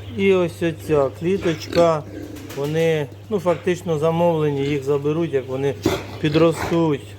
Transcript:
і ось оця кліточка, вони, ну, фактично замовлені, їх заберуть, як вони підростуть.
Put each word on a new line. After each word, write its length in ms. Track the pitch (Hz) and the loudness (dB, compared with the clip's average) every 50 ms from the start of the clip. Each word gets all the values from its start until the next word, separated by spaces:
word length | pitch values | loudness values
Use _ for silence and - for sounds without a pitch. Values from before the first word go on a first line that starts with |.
| - - - | -14 -10 -4
і 180 | 208 196 196 190 | 0 4 4 4
ось 280 | 185 180 165 - - 175 | 4 2 0 -2 -2 -2
оця 480 | 170 156 - - - 156 143 139 131 - - | -2 -2 -4 -2 0 2 2 2 2 0 -2
кліточка, 840 | 165 175 190 190 - 180 160 151 - - - 170 170 165 160 151 143 - - - - - - - - - - | -2 -2 0 0 0 0 -2 -2 -4 -2 2 4 4 4 4 0 -2 -8 -12 -12 -12 -12 -12 -14 -14 -12 -8
вони, 500 | 135 139 147 156 160 165 165 160 156 143 - - - - - | -6 -4 -2 0 2 2 2 2 0 -2 -4 -8 -12 -8 -4
ну, 80 | 220 196 | -4 0
фактично 600 | 156 180 170 147 - 190 180 - - 175 160 147 | 0 0 0 0 0 -2 -2 -2 -2 -2 -2 0
замовлені, 640 | 156 165 165 170 175 175 165 156 151 151 143 139 139 | 2 2 2 4 4 2 4 2 2 0 0 0 0
їх 200 | 143 147 143 131 | 0 -2 0 0
заберуть, 480 | 139 147 143 143 147 151 165 170 156 135 | 0 0 0 0 0 0 0 0 0 -2
як 140 | 135 123 127 | -2 -2 -4
вони 260 | 131 131 139 143 127 - - - - - - - - - | -4 -2 -2 -2 -2 -2 -2 -2 -2 -2 -6 -8 -6 -4
підростуть. 840 | - 156 147 160 160 165 156 - - - 175 170 165 160 147 123 - - - | -2 2 4 4 4 4 4 2 -2 0 0 2 2 2 0 -2 -4 -8 -14